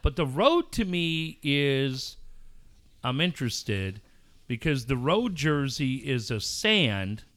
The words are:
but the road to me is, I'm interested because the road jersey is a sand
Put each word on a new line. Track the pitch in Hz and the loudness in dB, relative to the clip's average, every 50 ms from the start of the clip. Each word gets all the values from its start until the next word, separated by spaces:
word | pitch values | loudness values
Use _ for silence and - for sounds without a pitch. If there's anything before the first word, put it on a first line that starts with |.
but | - 151 127 | -4 -2 0
the | 175 156 | 0 -2
road | 131 131 156 226 294 339 349 - - | 0 2 0 2 4 2 2 0 0
to | - 240 214 | -2 -2 0
me | 185 180 175 170 165 165 160 160 160 - - | 0 0 0 0 0 0 -2 -4 -6 -8 -4
is, | - 147 143 143 143 139 135 135 139 135 131 131 - - - - - - - - - - - - - - - - - - - - - | -2 0 2 2 2 2 2 2 0 0 -2 -4 -8 -10 -12 -14 -16 -16 -16 -16 -18 -18 -20 -20 -20 -20 -20 -20 -20 -20 -20 -6 -4
I'm | 127 127 143 | -2 0 2
interested | 170 180 151 - 131 117 - - - - 104 98 95 95 98 107 - - - - - - - - - - | 0 0 0 0 -2 -2 -2 -4 -4 -2 -2 0 0 -2 -4 -8 -14 -20 -20 -20 -20 -20 -20 -20 -8 -6
because | 123 117 - 160 143 131 113 | -6 -2 0 0 0 0 0
the | 127 135 | -2 -2
road | 120 123 147 180 220 247 233 180 | 0 2 2 4 4 2 0 -2
jersey | 147 139 156 147 143 139 135 - - 143 131 131 | 0 2 2 2 2 0 -2 -2 -2 0 0 -2
is | 135 - 139 131 120 107 - | -2 -2 -2 -2 -2 -2 -2
a | 120 104 | -4 -4
sand | - - - - - 214 220 202 156 110 101 98 95 98 107 107 - - _ | -2 -4 -4 0 2 4 6 6 6 4 2 0 -2 -2 -4 -6 -8 -16 _